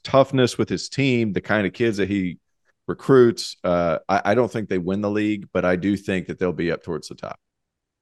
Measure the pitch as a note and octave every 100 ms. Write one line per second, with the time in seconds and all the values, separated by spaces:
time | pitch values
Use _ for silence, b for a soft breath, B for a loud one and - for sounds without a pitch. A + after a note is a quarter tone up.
0 | - C3+ C3+ C3+ A#2+ - A2 F#2+ - -
1 | C3+ B2 A2+ F#2 - G#2 F#2+ - A#2 G2+
2 | G2 G2+ F#2 E2 _ _ _ _ - E2+
3 | - C3+ B2 - - - F#2+ F2 E2+ D#2
4 | - F2 - A2 A#2 A#2+ G#2 F#2+ F2 G2
5 | G#2 G#2 G#2+ G#2 - F#2 F2+ F2+ F#2+ G2+
6 | - F#2+ E2 E2 F#2 D#2 E2 D#2+ - D#2
7 | - - - - _ _ _ _ _ _